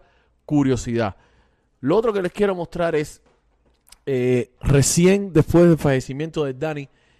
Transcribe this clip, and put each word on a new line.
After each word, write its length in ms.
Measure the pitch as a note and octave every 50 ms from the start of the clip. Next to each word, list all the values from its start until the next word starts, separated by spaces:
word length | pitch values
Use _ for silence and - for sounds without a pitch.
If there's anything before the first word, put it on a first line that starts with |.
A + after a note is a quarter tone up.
| _ _ _ _ _ _ _ _ _
curiosidad. 720 | - D3+ D3 C#3 C3 C3 B2 - B2 A#2 A#2 A2+ G2+ F#2+ _ _ _ _ _ _ _ _ _ _ _ _ _
Lo 160 | - C3 E3
otro 160 | G#3+ A#3 A#3+ G#3
que 80 | G3+
les 120 | F3+ F3+ -
quiero 220 | - G3+ G3 F#3+
mostrar 400 | F3+ E3 - - E3+ F3 E3+ E3
es, 280 | D3+ D3+ - - - _ _ _ _ _ _ _ _ _ _ _ _ _ _ _ _ -
eh, 480 | - C3+ B2+ B2 B2+ B2+ B2 A#2 - _ _
recién 720 | - - C3+ C#3 C3+ - - E3+ E3+ F#3 G3 G3+ G3+ G3 D#3
después 320 | D#3 D3 - - E3+ F3
del 120 | F3 E3 D3
fallecimiento 640 | - D3 C3+ C3 B2 - C3+ C#3 D#3 D#3+ D#3 D#3+ D3+
de 80 | C3+ C3
Dani, 360 | B2+ D3+ D#3 D#3 D3 C#3 - _ _ _ _ _